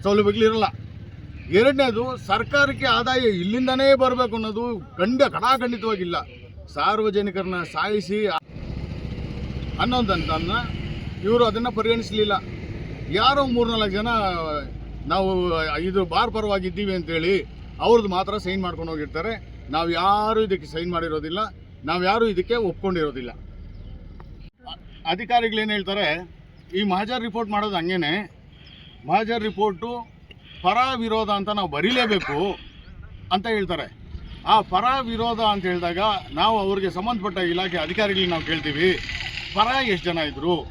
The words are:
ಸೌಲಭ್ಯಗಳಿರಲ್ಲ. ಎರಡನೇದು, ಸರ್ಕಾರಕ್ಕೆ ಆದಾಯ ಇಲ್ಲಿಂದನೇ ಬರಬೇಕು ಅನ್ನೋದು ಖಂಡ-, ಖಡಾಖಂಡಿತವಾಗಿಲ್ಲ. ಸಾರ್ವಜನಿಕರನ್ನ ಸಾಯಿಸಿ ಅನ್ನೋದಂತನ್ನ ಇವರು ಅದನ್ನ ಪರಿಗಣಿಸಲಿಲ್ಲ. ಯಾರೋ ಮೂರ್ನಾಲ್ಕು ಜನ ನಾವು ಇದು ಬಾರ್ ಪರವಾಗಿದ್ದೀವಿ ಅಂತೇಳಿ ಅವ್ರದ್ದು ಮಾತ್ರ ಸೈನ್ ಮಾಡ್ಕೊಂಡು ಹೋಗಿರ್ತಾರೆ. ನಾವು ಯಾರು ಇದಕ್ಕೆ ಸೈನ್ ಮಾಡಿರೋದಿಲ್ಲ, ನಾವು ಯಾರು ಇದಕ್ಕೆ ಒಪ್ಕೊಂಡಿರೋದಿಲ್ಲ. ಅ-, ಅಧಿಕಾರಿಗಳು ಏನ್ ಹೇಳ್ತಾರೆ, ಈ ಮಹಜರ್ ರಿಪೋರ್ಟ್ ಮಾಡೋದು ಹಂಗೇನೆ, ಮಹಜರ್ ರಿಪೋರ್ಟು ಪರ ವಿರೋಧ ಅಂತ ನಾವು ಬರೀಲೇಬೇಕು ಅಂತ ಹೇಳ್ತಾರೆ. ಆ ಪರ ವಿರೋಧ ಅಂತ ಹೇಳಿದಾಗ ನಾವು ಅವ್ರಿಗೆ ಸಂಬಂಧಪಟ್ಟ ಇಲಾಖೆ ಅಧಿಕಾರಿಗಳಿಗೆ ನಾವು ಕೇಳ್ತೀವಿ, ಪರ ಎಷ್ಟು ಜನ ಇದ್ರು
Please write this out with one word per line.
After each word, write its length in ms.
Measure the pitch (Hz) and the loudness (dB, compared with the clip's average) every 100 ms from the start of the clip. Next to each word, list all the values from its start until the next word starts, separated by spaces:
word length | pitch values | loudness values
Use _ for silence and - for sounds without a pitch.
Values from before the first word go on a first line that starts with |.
ಸೌಲಭ್ಯಗಳಿರಲ್ಲ. 600 | 196 202 202 208 220 220 202 - - - - - - - - | 4 4 4 6 4 4 0 -2 -14 -14 -16 -16 -16 -14 2
ಎರಡನೇದು, 680 | 180 262 269 262 214 254 254 | 6 6 6 2 2 -2 -6
ಸರ್ಕಾರಕ್ಕೆ 680 | - - 233 285 277 240 262 | 0 0 2 4 4 4 2
ಆದಾಯ 320 | 226 240 254 | 4 4 4
ಇಲ್ಲಿಂದನೇ 760 | 247 190 180 233 254 262 269 | 4 2 0 0 2 4 6
ಬರಬೇಕು 400 | 269 262 254 247 | 6 6 4 0
ಅನ್ನೋದು 300 | 220 220 208 240 220 151 - | 0 -2 -2 -4 -4 -8 -2
ಖಂಡ-, 320 | 190 254 269 | 0 4 4
ಖಡಾಖಂಡಿತವಾಗಿಲ್ಲ. 840 | 156 226 262 240 240 220 202 180 165 - - - - - | 4 2 2 2 -2 -2 -2 -2 -4 -4 -16 -18 -18 -12
ಸಾರ್ವಜನಿಕರನ್ನ 880 | 147 165 214 214 196 202 185 185 180 | -2 0 2 2 2 0 -2 -4 -4
ಸಾಯಿಸಿ 640 | 160 156 190 208 160 208 208 160 - - - - - - - - - - - - - - | -4 -2 0 0 0 0 0 -2 -6 -12 -8 -8 -6 -8 -8 -8 -8 -8 -8 -8 -8 -2
ಅನ್ನೋದಂತನ್ನ 680 | 208 247 214 180 156 160 170 220 240 - - - - - | 0 2 2 0 0 -2 0 -2 -2 -6 -8 -8 -8 -6
ಇವರು 200 | 190 233 | 2 4
ಅದನ್ನ 220 | 240 208 240 | 4 2 -2
ಪರಿಗಣಿಸಲಿಲ್ಲ. 640 | 208 220 226 220 214 208 190 - - - - - - - | -2 0 0 0 0 2 0 -2 -12 -10 -10 -10 -10 -4
ಯಾರೋ 360 | 175 240 285 269 | 2 4 4 2
ಮೂರ್ನಾಲ್ಕು 420 | 240 233 226 214 | 2 2 2 0
ಜನ 200 | 190 226 226 196 175 160 151 135 - - - 139 | 0 0 0 0 -2 -2 -4 -6 -10 -12 -10 -2
ನಾವು 240 | 175 190 185 180 165 156 151 | 0 2 2 0 0 0 -2
ಇದು 240 | 180 185 | 0 0
ಬಾರ್ 260 | 175 170 233 | 2 2 2
ಪರವಾಗಿದ್ದೀವಿ 640 | 214 214 196 185 175 208 | 0 0 0 0 -4 -2
ಅಂತೇಳಿ 520 | 185 160 165 165 196 - - - - | -2 -2 0 2 2 0 -12 -14 -2
ಅವ್ರದ್ದು 280 | 170 233 208 | 6 6 6
ಮಾತ್ರ 300 | 180 190 202 | -2 -2 -2
ಸೈನ್ 240 | 180 190 | -2 -2
ಮಾಡ್ಕೊಂಡು 300 | 180 160 165 | -2 -4 -6
ಹೋಗಿರ್ತಾರೆ. 400 | 156 147 156 190 220 - - - | -6 -4 -4 -4 -6 -10 -16 -4
ನಾವು 200 | 151 170 | -2 0
ಯಾರು 520 | 170 185 208 214 220 | 2 4 4 4 2
ಇದಕ್ಕೆ 240 | 220 185 147 | 2 0 -2
ಸೈನ್ 240 | 156 175 | -6 -2
ಮಾಡಿರೋದಿಲ್ಲ, 460 | 170 165 156 156 185 214 - - - | -2 -2 -2 -4 -4 -4 -6 -20 -12
ನಾವು 200 | 139 175 | -4 0
ಯಾರು 240 | 185 220 226 | 2 4 4
ಇದಕ್ಕೆ 260 | 180 180 | 2 0
ಒಪ್ಕೊಂಡಿರೋದಿಲ್ಲ. 760 | 233 202 - 190 180 147 131 120 | 0 0 -2 -2 0 -2 -4 -10
ಅ-, 1500 | - - - - - - - - - - - - _ - 170 - - 160 | -12 -16 -16 -16 -16 -14 -16 -16 -16 -16 -16 -18 _ -18 -18 -18 -10 -4
ಅಧಿಕಾರಿಗಳು 540 | 180 226 240 226 220 | -4 2 2 2 0
ಏನ್ 100 | 214 | 0
ಹೇಳ್ತಾರೆ, 360 | 208 196 196 175 160 180 - - - - | -2 -2 0 0 0 -6 -18 -20 -20 -6
ಈ 80 | 185 | -2
ಮಹಜರ್ 400 | 202 185 214 254 | 0 0 0 -2
ರಿಪೋರ್ಟ್ 280 | 226 202 214 | -2 -4 -2
ಮಾಡೋದು 260 | 208 208 190 | 0 0 -2
ಹಂಗೇನೆ, 360 | 165 185 151 180 202 - - - - - - - 139 | 0 0 0 -2 -4 -14 -20 -20 -20 -20 -20 -18 0
ಮಹಜರ್ 360 | 185 220 233 | 0 2 -2
ರಿಪೋರ್ಟು 760 | 214 185 214 180 233 240 233 - - - - - | -4 0 0 0 -8 -8 -12 -20 -20 -20 -20 -2
ಪರ 140 | 180 220 262 254 | 0 2 2 0
ವಿರೋಧ 340 | 226 220 214 | -2 0 0
ಅಂತ 180 | 202 196 | -2 0
ನಾವು 200 | 208 185 | -2 -2
ಬರೀಲೇಬೇಕು 880 | 143 180 254 240 196 - 143 196 - - - - - - - - | 0 2 2 2 0 0 -2 -2 -4 -12 -20 -20 -18 -18 -18 -2
ಅಂತ 140 | 185 214 | -2 0
ಹೇಳ್ತಾರೆ. 400 | 214 185 165 117 - - - - - 160 | -2 0 -4 -6 -12 -16 -14 -14 -10 4
ಆ 140 | 214 | 4
ಪರ 240 | - 185 240 269 | 6 2 2 0
ವಿರೋಧ 400 | 233 226 233 226 | -2 -2 -2 2
ಅಂತ 260 | 220 202 185 | 2 2 0
ಹೇಳಿದಾಗ 320 | 180 170 170 214 196 - | 0 -2 0 0 0 -4
ನಾವು 260 | 143 202 220 | 2 2 4
ಅವ್ರಿಗೆ 320 | 190 196 190 | 2 0 -2
ಸಂಬಂಧಪಟ್ಟ 480 | 175 214 233 202 185 | -2 -4 -2 -4 -2
ಇಲಾಖೆ 380 | 175 170 190 175 | 0 0 0 -2
ಅಧಿಕಾರಿಗಳಿಗೆ 540 | 156 185 208 190 180 | -2 0 2 2 2
ನಾವು 120 | 165 | 0
ಕೇಳ್ತೀವಿ, 560 | 139 160 151 143 185 165 - - - - - | -2 -2 -2 2 2 2 -2 -8 -8 -10 -6
ಪರ 120 | 196 220 262 254 | 2 2 4 0
ಎಷ್ಟು 180 | 185 | 0
ಜನ 140 | 170 165 | 0 -2
ಇದ್ರು 380 | 151 139 160 170 - | -2 -2 0 0 -2